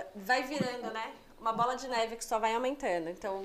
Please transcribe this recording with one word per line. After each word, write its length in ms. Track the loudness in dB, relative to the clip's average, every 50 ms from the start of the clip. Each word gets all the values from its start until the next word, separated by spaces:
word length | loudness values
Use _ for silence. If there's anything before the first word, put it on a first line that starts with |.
| -8 -8 -10
vai 280 | -6 0 2 2 2 2
virando, 480 | 0 0 0 0 0 -2 -4 -6 -6 -4
né? 200 | -4 -6 -6 -8 -12 -18 -20 -10 -4
Uma 140 | 0 0 2
bola 220 | 4 4 2 2
de 120 | 0 -2 0
neve 280 | 2 2 2 2 0
que 80 | -4 -4
só 160 | 0 0 2
vai 160 | 4 4 2
aumentando. 540 | 2 2 0 0 0 0 0 2 2 0 -2
Então, 320 | -6 -6 -4 -4 -4 -4 -4